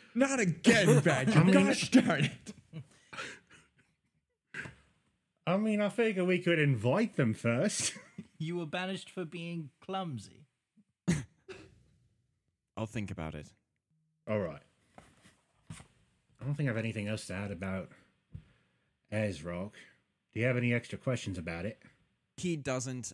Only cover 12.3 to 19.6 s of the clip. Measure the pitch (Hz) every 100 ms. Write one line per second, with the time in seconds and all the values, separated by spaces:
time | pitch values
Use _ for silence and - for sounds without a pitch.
12.3 | _ _ _ _ - 107 120 98 - 80
13.3 | 76 71 _ _ _ _ _ _ _ -
14.3 | 107 85 73 _ _ _ - - _ -
15.3 | _ _ _ - - - _ _ _ _
16.3 | - 131 143 139 113 110 110 104 107 -
17.3 | 92 101 90 95 95 80 - _ _ _
18.3 | - - _ _ _ _ _ - 107 107
19.3 | 82 85 87